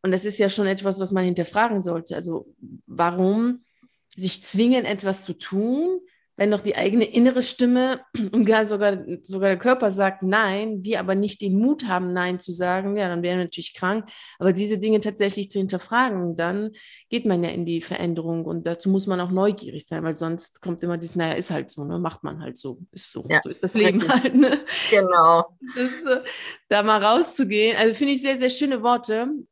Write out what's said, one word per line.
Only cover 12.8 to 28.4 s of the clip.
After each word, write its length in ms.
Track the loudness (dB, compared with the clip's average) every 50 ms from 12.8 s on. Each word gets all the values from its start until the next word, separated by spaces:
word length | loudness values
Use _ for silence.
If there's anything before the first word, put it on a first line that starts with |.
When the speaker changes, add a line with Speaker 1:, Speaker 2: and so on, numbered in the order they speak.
| -2 -2 -2
Speaker 1:
ja, 120 | -2 -2 -2
dann 140 | -2 -2
wären 160 | -2 -2 -2 -2
wir 60 | -2
natürlich 280 | -4 -6 -12 -12 -12 -10
krank. 340 | -4 -2 -2 -2 -2 -4 -8 -18 -20 -20 -20 -10 _
Aber 140 | 2 2
diese 260 | 2 2 0 -2 -2 -2
Dinge 220 | 0 2 2 2
tatsächlich 480 | 2 -2 -2 0 -2 -2 0 -4 -8 -6
zu 80 | -4 -4
hinterfragen, 760 | -4 -2 -4 -6 -6 -2 0 0 0 2 0 -2 -4 -4 -4
dann 360 | -2 -4 -2 -2 -4 -6 -6 -10 -14 -20 -20 -20 -20 _ _
geht 160 | -6 -2 0
man 160 | 0 0 2
ja 80 | 0 -2
in 140 | -4 -6 -4
die 160 | -4 -4 -4
Veränderung 640 | -4 -6 -8 -4 -2 -2 -2 -2 -4 -4 -4 -4 -4
und 220 | -6 -6 -6 -4
dazu 240 | -6 -6 -2 0 0
muss 160 | 2 2 0
man 120 | 0 -2 -2
auch 100 | -2 -2
neugierig 560 | 0 2 2 2 0 -2 -10 -14 -14 -14 -12
sein, 180 | -8 -8 -6 -4
weil 80 | -4 -4
sonst 460 | -4 -4 -4 -4 -6 -8 -12 _ -12
kommt 220 | -8 -8 -6 -4
immer 160 | -4 -4 -4 -4
dieses, 180 | -6 -6 -4
„Naja, 180 | -2 -2 -2 -2
ist 160 | -4 -4 -4
halt 200 | -4 -4 -6 -8
so, 140 | -10 -10 -8
ne, 120 | -6 -4 -4
macht 240 | -4 -4 -6 -6
man 180 | -10 -10 -8 -8
halt 180 | -12 -12 -12 -10
so, 220 | -10 -12 -12 -12 -16 _
ist 200 | _ -20 -18 -14
so, 120 | -14 -14 -4 0
Speaker 2:
Ja, 120 | 0 0
Speaker 1:
so 60 | 0 -2
ist 120 | -8 -6
das 120 | -6 -2 2
Leben 260 | 4 4 4 4 4
Speaker 2:
richtig. 200 | 2 4 2 2
Speaker 1:
halt“, 120 | 2 4 6
ne? 260 | 6 6 6 4 0 -2 -6 -6 -4 0 4
Speaker 2:
Genau. 680 | 4 4 6 6 6 6 8 8 8 6 4 0 _ _ -18 -12 -4
Speaker 1:
Das, 140 | -2 -2 -2 -2 -6 0
äh, 180 | 0 0 0 0 -8 -12 -12 -14 -14 -16 -18 _ _
da 140 | 2 4
mal 200 | 4 4 4 4
rauszugehen, 760 | 4 4 4 4 4 0 0 -2 0 0 2 4 4 4 4 4
also 160 | 4 2 4
finde 180 | 2 0 0
ich 80 | 0 0
sehr, 160 | 0 -2 0
sehr 140 | 2